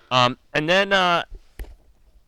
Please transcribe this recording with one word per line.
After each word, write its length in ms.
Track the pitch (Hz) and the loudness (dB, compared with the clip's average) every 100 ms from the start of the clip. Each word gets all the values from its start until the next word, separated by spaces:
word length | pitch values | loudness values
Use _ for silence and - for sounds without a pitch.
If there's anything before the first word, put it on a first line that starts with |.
| _ | _
Um, 280 | 127 123 127 _ | 2 2 -2 _
and 160 | 151 156 | -4 0
then, 240 | 190 196 | 0 2
uh, 320 | 196 180 170 - - - - - - _ _ _ _ | 0 0 -2 -4 -14 -20 -20 -18 -20 _ _ _ _